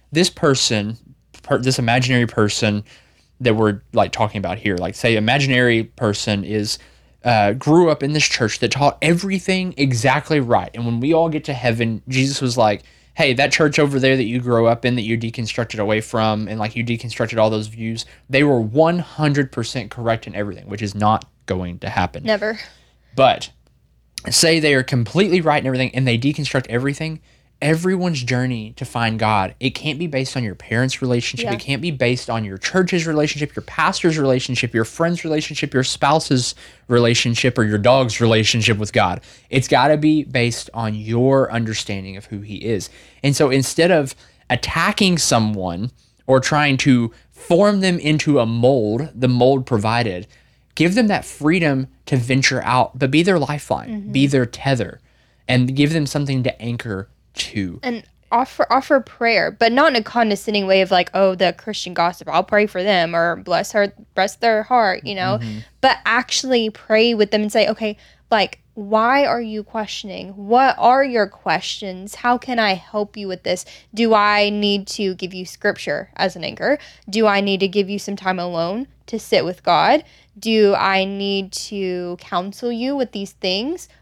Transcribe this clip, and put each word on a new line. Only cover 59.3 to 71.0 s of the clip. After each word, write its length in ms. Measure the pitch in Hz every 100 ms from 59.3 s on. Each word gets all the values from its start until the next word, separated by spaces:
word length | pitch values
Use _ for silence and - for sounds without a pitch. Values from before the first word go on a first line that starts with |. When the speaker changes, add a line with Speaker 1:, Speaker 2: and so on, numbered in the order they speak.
| 214 160
Speaker 2:
but 200 | - 226
not 180 | 240 311
in 60 | 247
a 60 |
condescending 640 | 214 240 220 202 - 208 190
way 140 | 190
of, 100 | 185
like, 200 | 185 180
"Oh, 200 | 190 190 185
the 160 | 185
Christian 420 | 170 - 202 -
gossip, 340 | 175 170 180 165
I'll 140 | 156
pray 240 | 196 208 208
for 160 | 185
them," 320 | 190 185 165
or 220 | 170 170 170
"Bless 340 | 185 170 202
her, 200 | 214 202 - -
bless 220 | - 196 -
their 280 | 233 214
heart," 400 | 214 247 208 185 -
you 80 |
know? 240 | 196 185 208
Speaker 1:
Mm-hmm. 180 | - 156 - _
Speaker 2:
But 180 | 262 - -
actually 640 | 233 - - 262 247 220
pray 440 | - - 220 233
with 160 | 226 208
them 120 | 214
and 100 | 214
say, 160 | 233 208
"Okay, 280 | 220 214 214 _ _ _
like, 280 | 220 190 - _
why 520 | - 202 214 233 277 277
are 140 | 240
you 220 | 226 214
questioning? 680 | 208 226 208 - 202 185 185
What 440 | 196 202 240 269 -
are 260 | 233 262